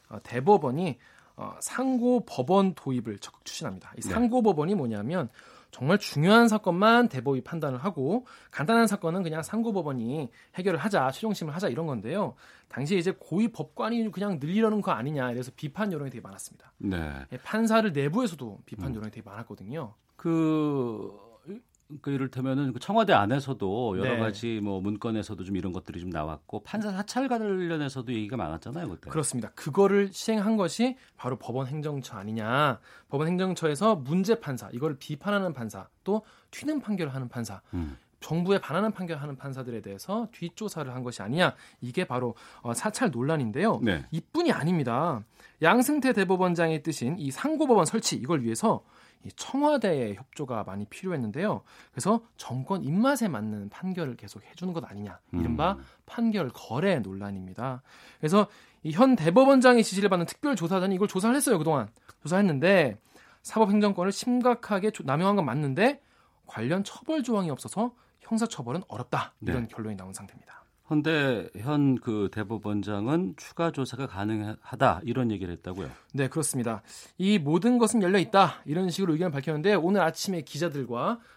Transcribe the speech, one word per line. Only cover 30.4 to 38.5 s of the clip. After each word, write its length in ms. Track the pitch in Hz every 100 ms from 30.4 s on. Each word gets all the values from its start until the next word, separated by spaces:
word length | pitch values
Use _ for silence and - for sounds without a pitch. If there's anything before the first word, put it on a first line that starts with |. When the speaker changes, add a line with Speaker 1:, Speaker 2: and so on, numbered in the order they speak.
| 202 220
Speaker 1:
것이 400 | 175 - 240 254 _ -
바로 180 | 123 123
법원 300 | - 123 131
행정처 500 | 151 151 143 131 107
아니냐. 640 | 101 110 107 127 147 113 - - -
법원 180 | 143 156
행정처에서 680 | 180 185 175 165 143 214 208
문제 440 | 127 170 190 226
판사, 300 | - 127 101
이거를 240 | 120 156 139
비판하는 560 | - 147 196 202 185
판사, 340 | 127 113 98 - _
또 220 | - 214 - - _
튀는 300 | - 277 302
판결을 340 | 214 202 160
하는 140 | 131 123
판사, 320 | 123 110 95 _
Speaker 2:
음. 240 | 92 80 67 _ _
Speaker 1:
정부에 380 | - 160 175